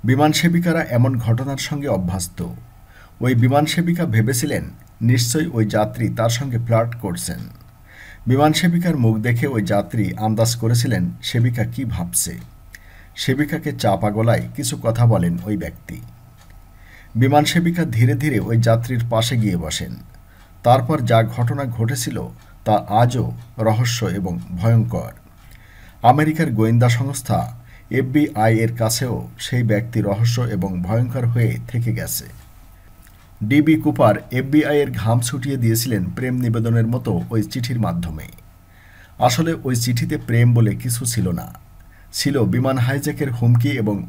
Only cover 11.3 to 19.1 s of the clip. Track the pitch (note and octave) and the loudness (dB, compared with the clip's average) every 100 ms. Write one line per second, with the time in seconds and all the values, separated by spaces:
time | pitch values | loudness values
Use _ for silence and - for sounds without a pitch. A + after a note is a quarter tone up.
11.3 | A#2+ A#2+ A#2 G#2+ - C3 E2+ F2 - - | 0 0 0 -4 -4 -6 -4 -4 -4 -6
12.3 | - - - - - - - - - - | -8 -16 -20 -20 -20 -20 -20 -20 -6 -2
13.3 | C3 D3 E3 D3+ B2 A2 G2 G#2 G#2 A2+ | 0 0 -2 -6 -2 0 0 0 0 2
14.3 | - - - - - A#2 A2+ A#2+ G2+ E2+ | 2 -2 -6 -6 -2 -2 2 4 4 0
15.3 | E2+ G#2 G#2 D#2 - - - - - - | -2 -4 -6 -6 -12 -16 -16 -16 -20 -20
16.3 | - - - - - - - - A2 C3 | -20 -20 -20 -20 -20 -20 -20 -8 2 4
17.3 | D3 D3 E3+ E3+ F3 D3+ A2+ A#2 A2+ D3+ | 4 4 2 2 0 -2 2 2 2 0
18.3 | A#2 F2+ A2+ A#2 A2+ - B2 A#2 | 0 0 2 4 2 0 -4 0